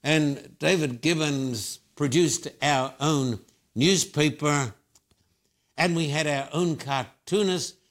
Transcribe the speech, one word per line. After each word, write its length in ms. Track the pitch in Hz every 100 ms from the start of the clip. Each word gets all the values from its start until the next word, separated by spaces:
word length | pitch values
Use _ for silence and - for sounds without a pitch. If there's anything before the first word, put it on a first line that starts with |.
And 560 | 139 156 147 139 - -
David 440 | 156 185 151 120
Gibbons 760 | 147 170 151 143 135 117 98 - _
produced 540 | - 143 143 165 - - -
our 320 | 143 139 131 -
own 460 | 147 151 131 110 - _ _
newspaper, 1000 | 110 151 185 - - 151 151 147 147 127 - _ _ _ _ _ _ _ _ _ -
and 180 | 175
we 140 | 165 156
had 180 | 147 156
our 220 | 143 139
own 240 | 147 175 143
cartoonist. 1000 | 127 139 120 _ - 196 196 180 - - _